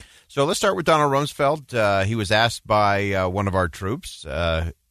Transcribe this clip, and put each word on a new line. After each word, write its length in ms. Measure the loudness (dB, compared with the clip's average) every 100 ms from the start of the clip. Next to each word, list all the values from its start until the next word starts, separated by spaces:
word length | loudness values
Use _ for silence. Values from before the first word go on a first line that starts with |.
| -20 -20 _
So 160 | -2
let's 140 | 0 0
start 180 | 0 0
with 80 |
Donald 280 | 2 2 4
Rumsfeld. 600 | 2 -2 0 0 0 -4
Uh, 320 | 0 2 2
he 120 | 0 -2
was 140 | 0
asked 360 | 2 2 -2 0
by, 460 | 2 4 2 0
uh, 160 | -2 0
one 180 | 0 0
of 60 |
our 140 | 0 0
troops, 580 | -4 -8 -8 -10 -16 -10
uh, 460 | -4 -2 -2 -4 -8 _